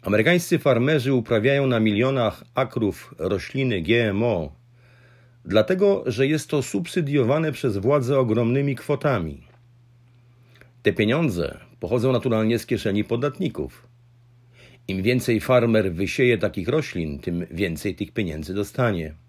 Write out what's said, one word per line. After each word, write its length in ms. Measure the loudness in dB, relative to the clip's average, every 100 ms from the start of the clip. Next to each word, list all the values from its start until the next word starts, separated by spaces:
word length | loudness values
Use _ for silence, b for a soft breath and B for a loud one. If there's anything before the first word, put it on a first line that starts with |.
Amerykańscy 560 | 0 2 4 2 2 0
farmerzy 560 | 2 2 4 2 2
uprawiają 520 | 0 2 2 2 2 2
na 140 | 2
milionach 640 | 2 2 2 2 -2 -4 -8
akrów 600 | -4 -2 0 -2 -4 -12 -6
rośliny 640 | -2 -2 -4 -4 -2 -2
G 280 | 0 2 2
M 120 | 0
O, 300 | 0 0 -4 -12 _ b b b b b b b
dlatego, 600 | 0 2 2 2 2 2 -2
że 200 | 0 0
jest 240 | 0 -2
to 120 | -4
subsydiowane 920 | -2 -4 -4 -4 0 2 2 2 0
przez 240 | -2 -2 0
władze 420 | 2 2 2 2
ogromnymi 580 | 2 2 2 2 0 -4
kwotami. 680 | -4 -2 0 0 -2 -8 -18 -20 _ _ _ _ _ _ b b b b b b
Te 100 | -2
pieniądze 680 | 2 2 2 0 0 -4 -6 -20 -12
pochodzą 320 | -4 0 2
naturalnie 460 | 0 0 0 2 0
z 80 | -2
kieszeni 380 | -4 0 -2
podatników. 840 | -2 -2 -4 -4 -6 -6 -10 -12 _ _ _ _ _ _ _ b b b -8
Im 140 | -2
więcej 380 | 0 0 2 0
farmer 520 | 4 4 4 2 2
wysieje 460 | -2 -4 2 2 2
takich 300 | 0 -4 -2
roślin, 500 | -2 -2 -6 -6 -6
tym 280 | -6 -6 -6
więcej 440 | -4 -4 -4 -6
tych 180 | -6 -8
pieniędzy 420 | -4 -6 -6 -6
dostanie. 600 | -6 -6 -2 0 0 -6 -12